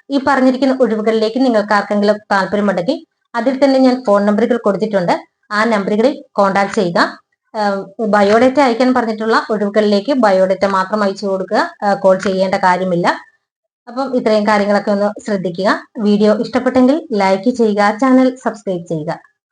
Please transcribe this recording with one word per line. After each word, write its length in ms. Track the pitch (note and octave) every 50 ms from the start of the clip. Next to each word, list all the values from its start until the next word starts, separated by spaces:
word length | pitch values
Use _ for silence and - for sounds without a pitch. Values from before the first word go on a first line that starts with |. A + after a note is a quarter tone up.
| _ -
ഈ 80 | C#4 C#4
പറഞ്ഞിരിക്കുന്ന 540 | C4 D4 C#4 C#4 C4 C4 B3+ B3+ C#4+ C4+ C4 -
ഒഴിവുകളിലേക്ക് 600 | B3+ G#3 A3 G#3+ G#3 A3+ A3+ A3 A3 A3+ - B3+
നിങ്ങൾക്ക് 340 | C4+ B3+ A3+ G#3+ G3+ G#3 A3
ആർക്കെങ്കിലും 440 | G3+ G3+ - G#3+ G#3 G#3 G#3 G#3 G#3 - -
താല്പര്യമുണ്ടെങ്കിൽ 680 | G#3+ G3 F#3+ E3+ G#3 G#3 G3+ G3+ F#3+ F#3 F3 B3 D#4 E4 - _ _ _ _ _ -
അതിൽ 200 | A#3+ A3+ C4+ C4 C4+
തന്നെ 220 | C#4+ C4+ C4 C4
ഞാൻ 160 | C4 B3+ B3+ B3+ -
ഫോൺ 180 | - G3+ G3+ G3+
നമ്പറുകൾ 320 | G#3 G#3 G#3 A#3 A#3+ B3 A#3
കൊടുത്തിട്ടുണ്ട്. 580 | - G#3+ G3 F3 A3 G#3 G3+ F#3+ F3 F#3+ C#4+ E4 - _ _ _ _ -
ആ 80 | G#3 G#3 A3
നമ്പറുകളിൽ 500 | A#3 A3+ G3+ F#3+ G3+ G#3+ G#3 A3+ C4+ D4+ - - _
കോൺടാക്ട് 440 | - - G3 G3 F#3 G3 G3+ G3 -
ചെയ്യുക. 240 | A3+ F#3+ F3 E3+ G#3 D4 F4 - - _ _ _ _ _ _ -
ഏഹ്, 260 | A3 G#3 G3+ G3 G3 F#3+ - - - A3+ G3+
ബയോഡേറ്റ 520 | G3+ G#3 G3+ G3+ G#3 A#3 B3+ C4 C4 D4
അയക്കാൻ 300 | C#4+ B3+ A#3 A3+ B3+ B3+ B3+
പറഞ്ഞിട്ടുള്ള 440 | B3+ A3+ A3 G#3+ G3+ A3 A3 A3+ D4 D4 -
ഒഴിവുകളിലേക്ക് 640 | A3 G3+ G#3 G#3 G3+ A3 G#3+ G#3 G#3 G3+ G3 - D4
ബയോഡേറ്റ 520 | C4 A3+ G#3 F#3+ F#3+ F#3+ F#3 F#3+ F#3 G3
മാത്രം 340 | G3 G3 F#3+ F#3+ F#3+ G#3+ G#3+
അയച്ചു 240 | G#3 G3 G3 G3 G#3+
കൊടുക്കുക. 360 | G3 F#3+ F#3 F#3 F3+ - B3+ E4 E4+ - -
ഏഹ്, 160 | A3 G3+ G3 G3
കോൾ 160 | G3 F#3+ F#3+ F#3
ചെയ്യേണ്ട 380 | - G#3 F#3 F#3+ F#3+ F#3+ G3
കാര്യമില്ല. 520 | G3 F#3+ F#3 F3+ F3+ F#3 F#3 F3 F3 F3+ B3 E4 - - _ _ _ _ _ _ _ _ _ _ _ _ A#3+
അപ്പം 200 | A#3 B3+ C4 C4 B3+
ഇത്രയും 300 | B3+ - A3+ G#3+ G#3+ G#3
കാര്യങ്ങളൊക്കെ 460 | G#3 G#3+ G#3 G3+ G#3 G#3 G3+ G3+ G#3+
ഒന്ന് 180 | G3+ G3+ G3+ G#3 G#3+ -
ശ്രദ്ധിക്കുക. 480 | - - G#3 G3 E3+ F#3 E3+ F3 F#3 A3 D4+ E4+ - _ - C4+
വീഡിയോ 320 | G#3 G#3 G#3 G3+ G#3+ G#3+ G#3+ G#3+
ഇഷ്ടപ്പെട്ടെങ്കിൽ 600 | A#3+ - - B3+ C4 C4 B3+ B3+ B3+ B3+ C#4+ E4 E4 - A#3
ലൈക്ക് 380 | G3+ G3 F#3+ G3 F#3+ - B3
ചെയ്യുക, 300 | B3+ - A#3 G#3+ G#3 G3+ G#3 G3+ G#3+ -
ചാനൽ 300 | C4 C4 B3+ C4 C4 C4 B3+
സബ്സ്ക്രൈബ് 500 | - - A#3 A3 G#3+ - G3+ F#3 F3 E3+
ചെയ്യുക. 260 | - E3+ D#3 D3+ E3+ D3+ - _ _ _ _ _ _